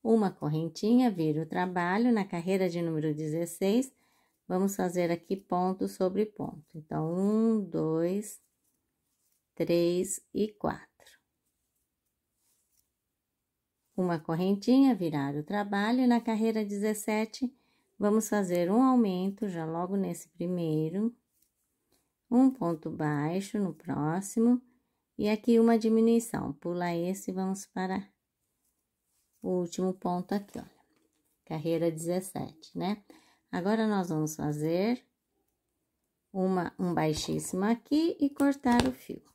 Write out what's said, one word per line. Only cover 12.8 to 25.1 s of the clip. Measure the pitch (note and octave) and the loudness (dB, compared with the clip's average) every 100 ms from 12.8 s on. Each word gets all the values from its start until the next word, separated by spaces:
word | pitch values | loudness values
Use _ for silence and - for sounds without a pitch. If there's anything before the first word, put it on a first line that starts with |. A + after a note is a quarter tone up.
| _ _ _ _ _ _ _ _ _ _ _ - | _ _ _ _ _ _ _ _ _ _ _ -4
Uma | F3+ E3+ | -2 -2
correntinha, | E3 E3 F#3 G3+ G3+ C4 C4+ A3+ | -4 -2 0 0 4 6 6 4
virar | E3+ D3+ C#3 C#3+ | 0 -2 -2 -4
o | |
trabalho. | D3+ G#3 G3+ G3+ G#3+ B3 B3+ | -4 -6 -2 -2 0 2 4
Na | A#3+ | 2
carreira | A#3 A3 A3+ A3 | 2 0 0 0
dezessete, | G#3 G3+ G#3+ G#3 - G#3+ A3 - B3+ _ _ _ _ _ | -2 -2 -2 -2 -2 -2 -2 -4 -6 _ _ _ _ _
vamos | G3+ G#3+ A3 | 2 2 2
fazer | G#3 F#3 F3 F3 | 0 2 2 4
um | A3 | 4
aumento | C4 B3+ G#3+ F3+ F#3+ G3 G#3 | 6 4 4 0 -2 -4 -6
já | E3+ D#3+ | -4 -4
logo | E3 F3+ G3 | -4 -2 -2
nesse | F#3 E3+ - | -2 -6 -12
primeiro. | _ F3 F3+ E3 D#3 D#3 F#3 A3+ - _ _ _ _ _ _ _ _ _ _ _ | _ -4 -2 0 0 0 -2 -2 -4 _ _ _ _ _ _ _ _ _ _ _
Um | A#3+ C4 | 4 4
ponto | C4 E3+ D#3+ E3 | 2 -4 -2 -6
baixo | D#3+ D3+ D3 D3+ F3+ G3 G#3+ | -4 -2 0 -2 -4 -4 -4
no | F#3+ | -4
próximo. | D#3 - C#3 D3+ F3 F#3+ - A#3 B3 _ _ _ _ _ | -6 -8 -4 -2 -2 -4 0 2 2 _ _ _ _ _